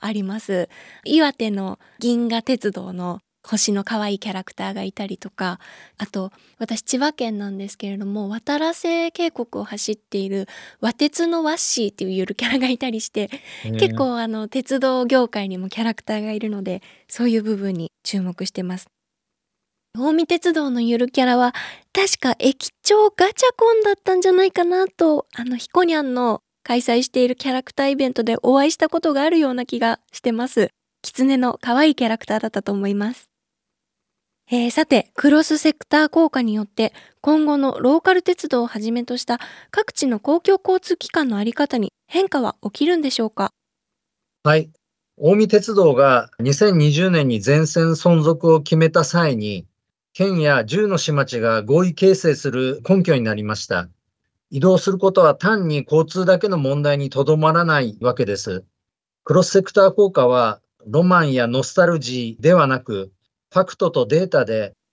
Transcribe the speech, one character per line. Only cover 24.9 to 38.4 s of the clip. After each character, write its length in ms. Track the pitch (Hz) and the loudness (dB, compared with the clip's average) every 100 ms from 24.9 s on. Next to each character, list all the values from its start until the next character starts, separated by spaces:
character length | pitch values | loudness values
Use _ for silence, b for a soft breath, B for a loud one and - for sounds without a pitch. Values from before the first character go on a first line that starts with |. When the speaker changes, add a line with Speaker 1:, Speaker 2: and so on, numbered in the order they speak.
| - 330 294 - - | 0 0 0 -4 -12
Speaker 1:
あ 80 | |
の、 120 | 247 240 | -8 -8
ひ 140 | - | -2
こ 140 | 349 | 0
に 100 | 349 | 2
ゃ 80 | 311 | 0
ん 140 | 277 247 | -2 -2
の 260 | 247 214 _ _ | -2 -2 _ _
開 180 | - 247 | -2 -2
催 220 | 240 233 | 2 0
し 80 | 254 | 0
て 120 | 254 | 0
い 40 | 247 | 0
る 80 | 254 | 0
キ 120 | 277 | -4
ャ 60 | |
ラ 80 | 254 | -4
ク 140 | 254 - | -6 -4
タ 80 | |
ー 80 | 277 | -2
イ 40 | 277 | 0
ベ 120 | 262 | -2
ン 80 | 254 | -2
ト 80 | |
で 140 | 226 226 | -2 0
お 160 | 240 269 | 2 4
会 120 | 285 | 2
い 20 | |
し 60 | - | 0
た 120 | 311 | -2
こ 100 | 330 | 0
と 120 | 330 | 0
が 80 | 277 | 0
あ 80 | 302 | 2
る 80 | 330 | 2
よ 140 | 285 | 2
う 20 | |
な 140 | 247 247 | -2 -6
気 120 | 233 | -2
が 200 | 226 - _ | -2 -2 _
し 80 | - | -8
て 120 | 247 | -4
ま 160 | 226 254 | -4 -2
す。 220 | - 196 _ _ _ | 0 -2 _ _ _
狐 340 | - - 262 269 | -14 0 2 2
の 220 | 247 - | 0 -2
可 160 | 240 247 | -2 2
愛 140 | 311 | 2
い 40 | - | 2
キ 120 | 233 | -2
ャ 20 | |
ラ 80 | 226 | -2
ク 80 | - | -4
タ 120 | 214 | -4
ー 20 | |
だ 80 | 220 | -4
っ 40 | |
た 120 | 202 | -6
と 80 | 202 | -4
思 160 | 202 196 | -4 -2
い 80 | 202 | -2
ま 180 | 208 | -4
す。 160 | 254 - _ _ _ _ _ _ _ _ _ _ _ _ | -8 -20 _ _ _ _ _ _ _ _ _ _ _ _
え 160 | 240 240 | -2 0
ー、 20 | |
さ 160 | - 320 | 0 2
て、 240 | 240 - - | 2 2 0
ク 160 | 285 | 4
ロ 100 | 302 | 4
ス 160 | 311 311 | 2 0
セ 160 | 311 | 0
ク 140 | - - | -2 0
タ 180 | 294 302 | 2 2
ー 40 | |
効 200 | 330 320 | 2 2
果 140 | 262 | 0
に 100 | 233 | -2
よ 120 | 214 208 | -2 -4
っ 20 | |
て、 260 | - 220 B B _ | -4 -4 B B _
今 280 | - 311 302 | 0 2 2
後 100 | 294 | 0
の 220 | 269 - | 0 0
ロ 180 | 247 320 | 2 4
ー 40 | |
カ 120 | 381 | 4
ル 80 | 359 | 2
鉄 260 | 359 359 | 0 -4